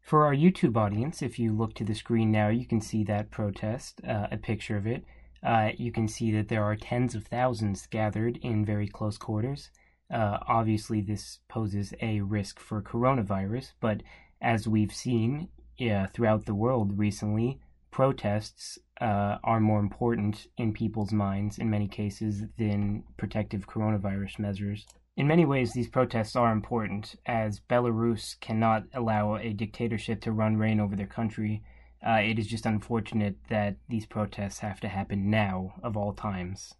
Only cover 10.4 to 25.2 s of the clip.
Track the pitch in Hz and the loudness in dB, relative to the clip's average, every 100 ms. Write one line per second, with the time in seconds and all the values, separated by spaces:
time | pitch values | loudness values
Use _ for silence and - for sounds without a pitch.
10.4 | - 117 110 110 - 110 101 104 - - | 2 2 4 2 2 -2 0 -4 -6 -18
11.4 | _ 117 110 101 98 - 117 107 98 104 | _ -4 -2 -2 -4 -4 -2 -2 0 -2
12.4 | 98 - - 107 95 117 127 135 101 98 | -4 -10 -8 -6 -4 2 4 4 0 -2
13.4 | 95 117 123 - 117 101 - - - _ | -2 -4 -8 -4 -2 -2 -6 -20 -20 _
14.4 | 120 113 113 107 104 - 127 117 113 147 | 0 0 2 2 2 -2 0 2 2 -2
15.4 | 170 - - - 120 101 95 - 113 107 | -6 -14 -20 -6 0 0 0 2 4 4
16.4 | 107 101 113 127 101 101 104 101 107 107 | 2 0 2 2 0 2 0 0 -2 0
17.4 | 117 139 - - _ - 135 131 107 104 | 0 -2 -14 -20 _ 2 2 2 0 -2
18.4 | 104 - - - _ - 120 101 101 104 | -4 -14 -16 -16 _ -4 0 2 2 0
19.4 | - 113 107 107 101 101 120 117 104 104 | 2 4 4 4 2 0 0 2 0 -2
20.4 | - - 113 107 113 113 98 107 101 98 | -8 -4 -2 0 -2 -2 0 2 0 0
21.4 | 104 - 113 107 101 - 104 95 110 101 | -2 -2 0 0 -2 -2 -4 -2 -2 -2
22.4 | 107 - 110 104 101 107 - - 101 110 | -6 -2 0 2 0 -2 -6 -8 -4 -2
23.4 | 104 104 95 - 107 107 98 98 98 - | -2 -4 -6 -2 0 2 0 -4 -6 -4
24.4 | 104 98 101 104 - - _ - | -4 -4 -4 -6 -10 -20 _ -2